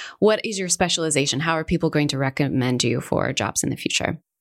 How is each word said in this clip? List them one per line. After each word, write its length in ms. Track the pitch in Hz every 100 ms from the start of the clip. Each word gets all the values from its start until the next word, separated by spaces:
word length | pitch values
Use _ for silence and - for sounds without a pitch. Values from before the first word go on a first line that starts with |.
| - -
What 220 | 208 214
is 160 | 226 190
your 80 | 180
specialization? 720 | - 175 - 160 151 143 127
How 140 | 165
are 100 | 160
people 260 | 160 170 160
going 200 | 151 147
to 80 | 135
recommend 680 | 135 131 139 135 127 123
you 160 | 123 120
for 320 | - - -
jobs 320 | - 101 -
in 60 | -
the 80 | -
future? 420 | - - - 160 _ _